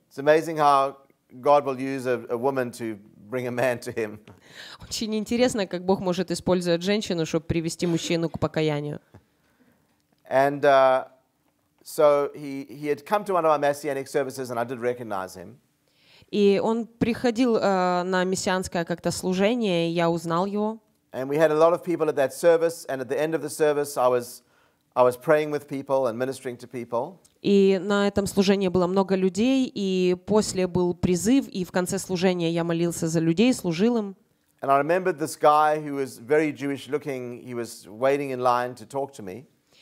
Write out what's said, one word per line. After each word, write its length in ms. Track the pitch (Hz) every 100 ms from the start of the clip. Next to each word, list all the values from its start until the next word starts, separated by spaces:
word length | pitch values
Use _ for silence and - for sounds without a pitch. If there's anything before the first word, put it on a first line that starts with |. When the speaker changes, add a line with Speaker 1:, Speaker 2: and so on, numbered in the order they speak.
| _
Speaker 1:
It's 80 | -
amazing 380 | 147 160 156 156
how 400 | 147 139 135 135 _ _ _
God 320 | 127 139 147 135
will 100 | 127
use 280 | 135 135 127
a, 180 | 120 110
a 60 | 117
woman 340 | 135 135 123
to 260 | - 113 104 - - 104
bring 180 | 127 123
a 40 |
man 280 | 123 127 117
to 120 | 123
him. 240 | 117 107 110 - - _ - - -
Speaker 2:
Очень 320 | - - 220 214
интересно, 500 | 202 240 247 247 185
как 180 | 180
Бог 160 | 180 190
может 300 | 185 175 175
использовать 520 | 175 - 180 175 170
женщину, 440 | 185 208 208 170 156
чтобы 200 | 165 -
привести 400 | 170 165 - 175
мужчину 420 | 165 - 170 160
к 100 | -
покаянию. 600 | 156 160 156 147 147 - _ - _ _ _ _ _ _ _ _ _ _ -
Speaker 1:
And, 360 | 131 143 143
uh, 400 | 143 135 131 131 - _ _ _ _ _ _ _
so 480 | - - 147 143 143
he, 320 | - 143 135 -
he 200 | 139 147
had 160 | 143 -
come 180 | 208
to 100 | 190
one 100 | 180
of 60 | 160
our 60 | 147
Messianic 500 | 143 143 151 135 135
services, 420 | 147 131 127 123
and 80 | 117
I 60 |
did 160 | 120 123
recognize 560 | 123 120 110 98 92 90
him. 200 | 92 127 _ _ _ _ _ _ -
Speaker 2:
И 280 | 208 202 196
он 240 | 220 226 214
приходил, 680 | - 233 214 247 220 254 220
э, 460 | 196 185 180 180
на 220 | 180 185
мессианское 600 | 185 190 202 185 180 180
как-то 280 | 170 165 170
служение, 760 | - 185 185 202 247 208 170 170
и 40 |
я 180 | 170 170
узнал 360 | 170 165 165 196
его. 340 | 208 214 226 _ _ _
Speaker 1:
And 160 | 123 135
we 80 | 147
had 120 | 156
a 20 |
lot 180 | 151 165
of 120 | 170
people 240 | 175 160 156
at 80 | 143
that 160 | 131
service, 500 | - 170 165 165 165 -
and 120 | 135
at 80 | 120
the 100 | 135
end 160 | 156
of 60 | 160
the 60 | 143
service, 480 | - 151 143 143 139
I 120 | 127
was, 340 | 123 120 - _ _ _ _ _ -
I 60 |
was 120 | 123 123
praying 340 | 160 151 151
with 160 | 147 143
people 400 | 139 139 135 123
and 100 | 117
ministering 380 | 131 131 131 120
to 80 | 123
people. 520 | 127 113 117 151 185 _ _
Speaker 2:
И 360 | - 202 196 190
на 280 | 202 202 202
этом 180 | 202 196
служении 400 | 202 190 196 190
было 220 | 180 175
много 260 | 190 185
людей, 560 | 190 190 185 247 269 254
и 440 | - 190 185 180 180 -
после 400 | 208 202 185 180
был 280 | 180 175
призыв, 520 | 175 180 175 190 269 220
и 160 | 190
в 60 | 170
конце 280 | 185 180 196
служения 500 | - 180 185 180 165
я 140 | 170
молился 420 | 170 170 170 170 165
за 140 | 165
людей, 340 | 165 170 247
служил 420 | 247 180 160 226 233
им. 200 | 202 190 _ _ _ -
Speaker 1:
And 100 | 135
I 100 | 139
remembered 360 | 147 185 180 147
this 160 | 147 -
guy 380 | 151 151 151 156
who 160 | 151
was 240 | 139 131 117
very 320 | 117 151 156
Jewish 360 | 117 139 135 113
looking. 520 | 143 147 131 123 120 123
He 80 |
was 320 | 120 113 - -
waiting 440 | 107 131 143 139
in 80 | 127
line 340 | 127 123 123
to 100 | 123
talk 280 | 110 139 135
to 80 | -
me. 220 | 95 107 156 _ _ _